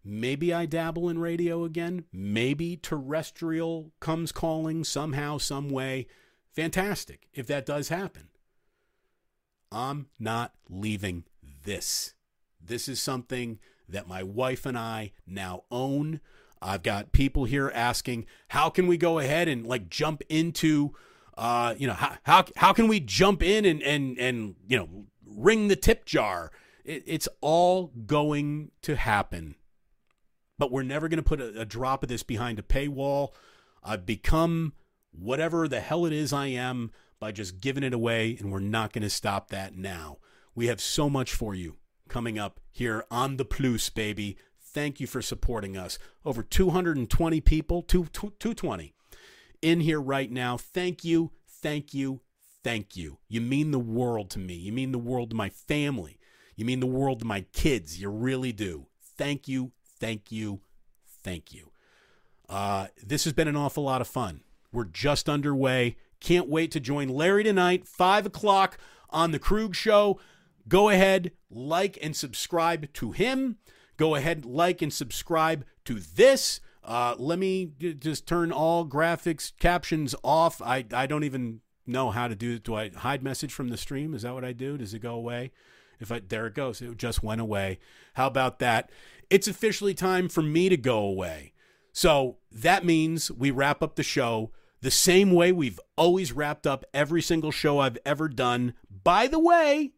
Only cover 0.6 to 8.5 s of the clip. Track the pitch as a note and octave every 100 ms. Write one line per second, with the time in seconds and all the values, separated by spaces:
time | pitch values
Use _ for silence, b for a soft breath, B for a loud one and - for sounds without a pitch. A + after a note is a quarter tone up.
0.6 | E3+ E3 E3 E3 F3 E3 E3+ E3+ E3+ E3
1.6 | E3+ D#3+ E3+ F3+ E3 F#2 G2+ G#2+ B2 D3
2.6 | E3+ F3 - D#3 C3 D#3 D3+ - E3 D#3+
3.6 | E3 E3 D#3 _ - E3 E3 - E3 D#3+
4.6 | D#3+ D#3+ D#3 C#3+ D#3 C#3 D3 D3 - C#3
5.6 | C#3+ C3+ C3 C3 A#2+ b b b b -
6.6 | E3 F#3+ G3 E3+ - - _ - B2 C#3+
7.6 | C3 D3 C#3 E3+ G3 - - _ _